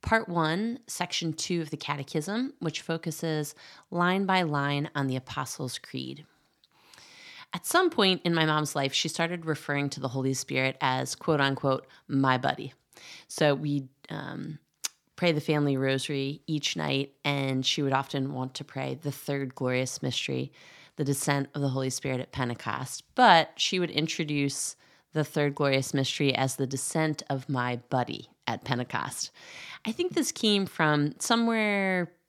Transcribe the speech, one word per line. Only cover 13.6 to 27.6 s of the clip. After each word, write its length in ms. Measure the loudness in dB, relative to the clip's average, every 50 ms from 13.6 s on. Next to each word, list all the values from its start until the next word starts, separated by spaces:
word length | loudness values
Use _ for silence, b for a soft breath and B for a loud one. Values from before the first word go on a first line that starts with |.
| 0 -2 -2 -2 -4 -6 _ _ _ -12
um, 520 | -10 -10 -8 -8 -10 -10 -10 -10 -12 -14 _ _ _ _ _ -10 _ _ _ _ _
pray 160 | 0 2 2 2
the 80 | 2
family 360 | 2 2 2 4 4 4 2
rosary 680 | 2 2 2 2 0 0 -2 -4 -2 -2 -4 -4 -8 _
each 300 | -4 -2 -2 -2 -2 -2
night, 380 | -2 0 0 0 0 0 -2 _ _ _
and 420 | 0 0 0 0 0 0 0 0
she 160 | 0 0 0 0
would 120 | 2 2
often 380 | 0 0 0 -2 -2 -2 -2 -4
want 220 | -4 -6 -6 -6
to 80 | -10 -14
pray 340 | -10 -8 -8 -6 -6 -6 -6 -6
the 80 | -8
third 460 | -8 -6 -6 -4 -4 -2 -2 -6 -6
glorious 460 | -4 -2 0 0 0 0 -2 -4 -4 -4
mystery, 500 | -2 -2 -2 -4 -2 -2 -4 -4 -6 B B B B B B B B B
the 80 | -4 0
descent 440 | 0 0 0 2 0 2 0 0 -4 _
of 100 | -2 -2
the 80 | 0
Holy 200 | 0 0 -2 -2
Spirit 300 | -4 -4 -4 -4 -4 -4
at 120 | -6 -6 -4
Pentecost. 720 | -4 -2 -2 -2 -4 -4 -4 -4 -4 -4 -8 -10 -14 -14 _ _
But 380 | 6 10 10 10 10 8 4 -2
she 240 | -4 -2 -2 0 0
would 100 | 0 0
introduce 840 | 0 0 0 0 -2 -4 -2 -2 0 0 0 0 -2 -4 -6 -8 -8 b b b b b b b _
the 100 | -2 -2
third 300 | 0 0 0 2 2 2
glorious 400 | 2 2 2 4 2 0 0 0
mystery 380 | 0 0 0 0 0 2 2 2
as 240 | 2 2 0 0
the 100 | -2 -4
descent 580 | -2 -2 -4 -6 -2 0 0 0 0 0 -4 -4 -6
of 200 | -6 -6 -2 -2
my 280 | -2 -2